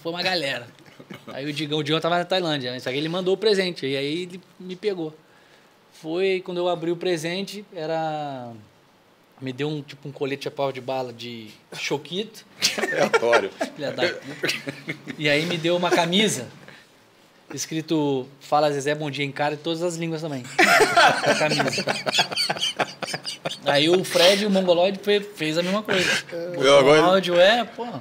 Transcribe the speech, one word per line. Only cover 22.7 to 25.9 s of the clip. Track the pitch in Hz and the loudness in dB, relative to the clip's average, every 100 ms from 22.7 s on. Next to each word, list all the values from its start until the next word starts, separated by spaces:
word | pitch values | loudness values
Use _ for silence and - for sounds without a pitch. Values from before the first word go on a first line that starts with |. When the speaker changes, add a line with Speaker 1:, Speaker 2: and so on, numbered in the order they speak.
| - - - - - - - - - - | -4 -6 -6 -10 -10 -10 -10 -10 -6 0
Speaker 1:
Aí | 143 151 | 2 4
o | 185 | 2
Fred, | 165 180 175 202 208 | 2 4 6 6 4
o | |
mongoloide, | 190 185 165 180 196 | 2 4 4 4 0
fe-, | 208 208 202 - | 0 0 0 -6
fez | 156 156 | -2 0
a | |
mesma | 175 196 | 0 -2
coisa. | 208 | 0